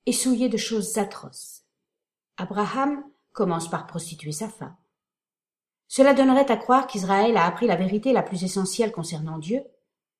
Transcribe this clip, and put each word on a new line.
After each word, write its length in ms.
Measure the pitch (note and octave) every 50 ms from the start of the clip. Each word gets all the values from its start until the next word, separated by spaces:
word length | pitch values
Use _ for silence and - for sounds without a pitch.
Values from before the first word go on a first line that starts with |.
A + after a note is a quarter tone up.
| -
est 40 | B3+
souillée 380 | A#3+ - - B3+ B3+ A3 B3+ B3
de 80 | G#3+
choses 400 | G#3+ - - A3+ G#3+ G3 - -
atroces. 680 | A3 G3+ G3 - - - C#3+ - - - - - - _ _ _ _ _ _ _ _ _ _ _ _ _ _ _
Abraham 680 | - F3+ - G3+ G#3 G#3 - - C4 C4+ C#4+ D4 C#4 - - _ _ _ _
commence 380 | - - G#3 F3+ E3+ E3 E3 -
par 160 | - D#3+ -
prostituer 460 | - - E3+ - - D#3 - - D3+
sa 180 | D3+ - A3 G#3+
femme. 260 | - - - C#3+ E3+ _ _ _ _ _ _ _ _ _ _ _ _ _ _ _ _ _ _ _ _ _ _
Cela 280 | - - - C4 C#4+ C4+
donnerait 360 | C4+ C4 C4+ B3+ C4+ C#4 C4+
à 60 | A3+
croire 300 | A3 - - B3+ C4+ C4+
qu'Israël 500 | C4 - G3+ F#3 F#3 G3 G3 G#3+ A#3 A3+
a 80 | F#3+ E3
appris 220 | F3 E3+ - A#3
la 80 | A#3 F3+
vérité 360 | E3 F#3 F#3 G3 G#3+ G#3+ C4+
la 120 | C4 G#3+ -
plus 200 | - G3 F3 F3+
essentielle 480 | F#3 - G3 F#3+ F#3+ - - A3+ G#3+
concernant 460 | A3 F3 D#3+ - E3+ D3+ D#3 D#3+ D#3+
Dieu, 260 | D#3+ D#3 E3 A3+ C4+ - - _ _ _ _ _ _ _ _ _ _